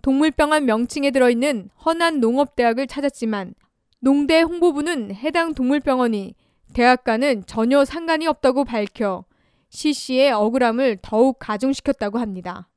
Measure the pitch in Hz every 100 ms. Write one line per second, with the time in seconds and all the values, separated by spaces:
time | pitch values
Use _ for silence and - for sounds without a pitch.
0 | - 269 311 - 294 302 269 220 240 302
1 | 277 262 247 240 285 240 180 _ 320 330
2 | 339 302 226 254 285 - 240 233 269 285
3 | 277 - 220 214 180 - _ _ _ _
4 | 254 285 285 320 330 349 349 285 302 311
5 | 208 196 277 330 330 294 254 294 277 254
6 | 240 208 190 - _ _ _ - 247 254
7 | - 226 285 226 180 220 226 285 269 320
8 | 330 311 320 294 254 262 - 233 208 -
9 | 208 185 - _ _ _ _ - 302 277
10 | - 254 262 214 214 247 240 233 269 202
11 | - 220 262 254 - 208 262 269 - 269
12 | 208 226 220 185 180 180 180